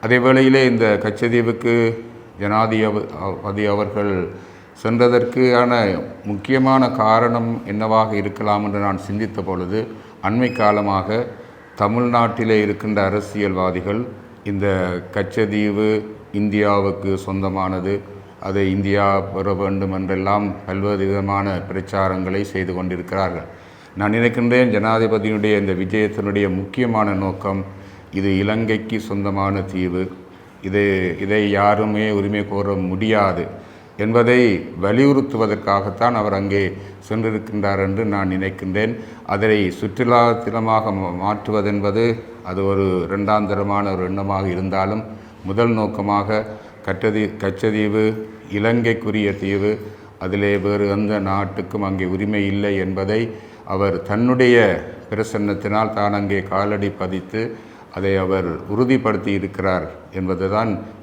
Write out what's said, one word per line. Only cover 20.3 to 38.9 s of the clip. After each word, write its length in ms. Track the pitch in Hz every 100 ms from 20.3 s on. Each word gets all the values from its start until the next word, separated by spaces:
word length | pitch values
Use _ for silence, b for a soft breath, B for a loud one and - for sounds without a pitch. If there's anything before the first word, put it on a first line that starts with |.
| 104 104 95 -
பல்வேறு 400 | 95 98 101 98
விதமான 540 | 101 98 98 98 92 95
பிரச்சாரங்களை 680 | 95 92 101 95 92 92 95
செய்து 320 | 101 95 92
கொண்டிருக்கிறார்கள். 840 | 92 92 90 87 95 92 85 78 B B B B 92
நான் 160 | 104
நினைக்கின்றேன் 580 | 113 117 123 120 120 127
ஜனாதிபதியினுடைய 880 | 104 107 113 113 110 104 107 107 104
இந்த 140 | 98
விஜயத்தினுடைய 840 | 90 95 107 107 107 101 101 98
முக்கியமான 580 | 95 98 - 123 110 104
நோக்கம் 520 | 95 95 95 101 98 95 B B B B
இது 260 | 92 98 95
இலங்கைக்கு 600 | 101 110 113 110 - 110
சொந்தமான 600 | - 101 101 98 98 98
தீவு, 520 | 95 95 90 90 92 - - B B -
இது, 540 | 95 101 101 95 92 80
இதை 300 | 98 107 104
யாருமே 600 | 101 104 104 107 104 107
உரிமை 380 | 101 101 104 101
கோர 240 | 101 101
முடியாது 760 | 98 92 95 110 107 98 90 85 - B B B -
என்பதை 720 | 107 117 117 123 123 90 69 76
வலியுறுத்துவதற்காகத்தான் 1300 | 95 113 139 135 - 113 110 104 - 101 101 98 117
அவர் 200 | 120 104
அங்கே 440 | 98 98 98 95 B B B -
சென்றிருக்கின்றார் 680 | 110 113 107 101 104 101 98
என்று 260 | 95 98
நான் 260 | 110 101 95
நினைக்கின்றேன். 680 | 92 95 92 95 95 110